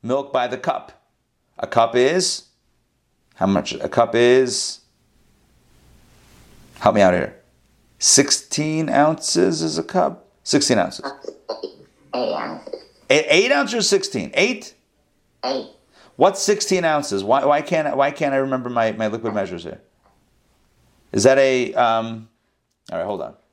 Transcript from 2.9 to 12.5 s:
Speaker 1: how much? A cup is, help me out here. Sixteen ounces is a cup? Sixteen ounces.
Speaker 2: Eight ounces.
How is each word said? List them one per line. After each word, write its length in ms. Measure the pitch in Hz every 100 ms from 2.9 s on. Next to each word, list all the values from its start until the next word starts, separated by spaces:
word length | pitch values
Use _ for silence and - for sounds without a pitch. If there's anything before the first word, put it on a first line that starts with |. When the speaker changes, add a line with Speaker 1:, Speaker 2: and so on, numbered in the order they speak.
| _ _ _ _ _
Speaker 1:
how 120 | 95
much? 260 | 98 -
A 160 | - -
cup 260 | - 117 113
is, 680 | 120 127 127 - - - _ _ _ _ _ _ _ _ _ _ _ _ _ _ _ _ - - - -
help 160 | - 104
me 60 |
out 120 | 95
here. 220 | 90 65 - _ _ _ _ _ _
Sixteen 920 | - - 285 - - - 151 156 156
ounces 720 | - 147 160 - 165 185 160
is 160 | 160 156
a 60 |
cup? 440 | 160 185 175 180 _ _
Sixteen 360 | - - - 117
ounces. 260 | 87 - - - - - - - - - - _ _ 240
Speaker 2:
Eight 180 | 247
ounces. 420 | 87 -